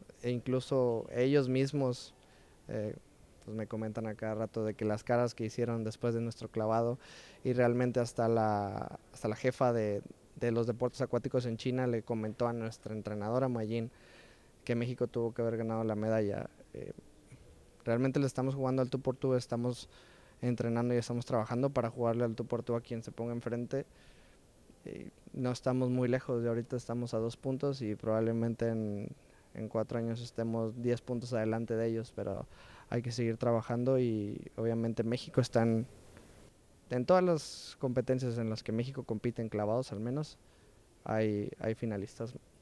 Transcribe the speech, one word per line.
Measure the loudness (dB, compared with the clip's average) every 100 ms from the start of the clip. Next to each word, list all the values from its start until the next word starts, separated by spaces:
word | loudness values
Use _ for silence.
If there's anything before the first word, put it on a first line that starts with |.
| -18 -8
e | -4
incluso | -2 0 -2 2 2 4 2 -2
ellos | 2 4 4 4
mismos, | 2 2 2 0 -2 -8 -20 -20 -20 -20 -20 -8
eh, | -6 -4 -8 -14 -20 -20 -20
pues | -10
me | -8 -6
comentan | -4 -4 -4 -6
a |
cada | -4 -4
rato | -2 -2 -2
de | -2
que | 0 0
las | 0
caras | 2 2 2
que | 0
hicieron | -6 -2 -2 0
después | -4 -2 -2
de | 0
nuestro | -2 -6 -6
clavado, | -2 2 4 2 0 -8 -20 -20 -6
y | 0
realmente | 4 4 6 4 2
hasta | 0 2 4
la, | 4 4 2 0 -4 -6 -10 -16
hasta | -6 -4
la | 0
jefa | 0 2 2
de, | 4 2 0 -4 -16 -18 -4
de | 0
los | 2 2
deportes | 0 0 -2
acuáticos | 0 0 0 0
en | 0 -2
China | -2 0 2
le | 0
comentó | 0 -2 -2 0 -2
a |
nuestra | 0 -4 -6 -8
entrenadora | -8 -6 -4 0 2 2
Mayín | 0 -2 -2 -4 -8 -20 -20 -20 -20 -20 -14
que | -2
México | 0 0 -2 -2
tuvo | 0 -2
que | 0
haber | 0 0
ganado | -2 0
la | 0
medalla. | 0 2 2 2 0 -6 -12 -16
Eh, | -12 -12 -12 -18 -20 -20 -20 -20 -20 -20 -10
realmente | 0 2 2 2
le |
estamos | 0 0 -2
jugando | 0 0 2
al | 0
tú | 0
por | -2 0
tú, | 2
estamos | 0 0 -2 -2 -4 -10 -20 -20 -20 -20 -4
entrenando | -2 0 2 2 2
y | 2
estamos | 0 -4 0
trabajando | 0 0 0 2
para | 2 -2
jugarle | 0 0 2
al | 0
tú | 0 -2
por | -4
tú | -2 -2
a |
quien | -2 -8
se | -8
ponga | -8 -6
enfrente. | -4 -4 -4 -2 -4 -6 -14 -20 -20 -20 -20 -20 -20 -20 -18
Eh, | -12 -12 -12 -16 -14
no | -4 -4
estamos | -2 0 0 2
muy | 2 2
lejos, | 0 0 -2
de | 0
ahorita | -2 -2 -6
estamos | -4 -4 -2
a | -2
dos | -2 -4
puntos | -4 -2 -2 -2
y | -4
probablemente | -2 0 2 2 2 0 0 0
en, | 0 -2 -4 -6 -10 -20 -20 -16
en | -10 -4
cuatro | -2 -2 -2
años | -2 -4
estemos | -6 -4 -2 0 -2 -2
diez | 0 0
puntos | -2 -6 -2
adelante | -2 0 0 0
de | 0 0
ellos, | 0 -4
pero | -6 -4 -4 -8 -14 -20 -20 -4
hay | -4
que | -2
seguir | 0 0 2
trabajando | 2 2 2 0 4 4
y | 4 2 -2 -6 -10 -2
obviamente | 0 2 0 2
México | 0 0 0 2
está | 4 6
en, | 6 4 0 -8 -20 -20 -20 -20 -20 -20 -20 -20 -6
en | -2 6
todas | 6
las | 6 2 -2 -12 -14 -4
competencias | -2 0 2 2 2 0
en | -2
las | -2
que | -2
México | -2 -2 -6
compite | -6 -2 -2 -2
en | -4
clavados, | -2 0 0 -2
al | -4
menos, | -4 -4 -6 -10 -20 -20 -20 -20 -20 -14
hay, | -4 0 2 0 -2 -4
hay | -4 -2
finalistas | -2 -4 -6 -8 -10 -10 -18 -20